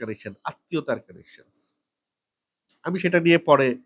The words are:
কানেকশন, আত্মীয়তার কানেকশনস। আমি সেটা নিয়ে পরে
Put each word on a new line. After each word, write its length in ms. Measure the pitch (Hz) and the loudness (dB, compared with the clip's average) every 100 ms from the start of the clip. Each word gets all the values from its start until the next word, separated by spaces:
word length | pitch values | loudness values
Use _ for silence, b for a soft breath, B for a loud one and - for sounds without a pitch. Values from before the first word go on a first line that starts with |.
কানেকশন, 340 | 110 107 110 98 | -8 -14 -16 -16
আত্মীয়তার 560 | - - _ 160 147 113 | -16 -18 _ -10 -8 -10
কানেকশনস। 720 | - 87 - - _ - - _ _ _ _ _ _ _ _ _ _ _ | -12 -20 -20 -20 _ -20 -20 _ _ _ _ _ _ _ _ _ _ _
আমি 160 | 160 180 | -8 -4
সেটা 220 | 175 175 | -2 0
নিয়ে 180 | 170 170 | 4 2
পরে 360 | 170 139 131 123 | 4 4 4 -2